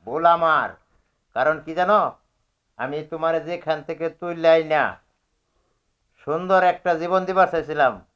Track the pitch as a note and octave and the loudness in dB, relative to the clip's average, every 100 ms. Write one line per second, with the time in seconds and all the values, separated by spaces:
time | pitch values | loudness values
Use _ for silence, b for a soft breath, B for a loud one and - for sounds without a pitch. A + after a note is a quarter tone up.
0 | A2+ D3 E3+ E3+ E3 D3 G#2+ - _ _ | -10 0 4 4 4 2 -2 -8 _ _
1 | _ _ _ A2+ C#3+ D#3 D#3+ D#3+ F3+ G#3+ | _ _ _ -2 -2 -2 -6 -4 2 2
2 | C#3+ - _ _ _ _ _ - B2+ D3 | 0 -6 _ _ _ _ _ -10 -8 -8
3 | D3+ E3 E3 E3 D#3 F3 D#3 D#3 D3 D#3 | -10 -6 -2 -2 -4 -8 -4 -6 -6 -8
4 | E3 D#3+ F3 E3+ E3 E3 D#3 D3+ A2+ E2+ | -8 -8 -10 -2 2 4 2 0 -2 -4
5 | _ _ _ _ _ _ _ _ _ _ | _ _ _ _ _ _ _ _ _ _
6 | _ _ - D#3+ F#3 F#3+ F3+ F3 F3+ E3 | _ _ -8 -6 0 2 4 2 -2 -2
7 | F3 F#3 F3+ F#3+ F3+ E3 C#3+ D3+ C3 G2+ | 0 -2 0 2 2 2 -4 0 0 0
8 | - | -10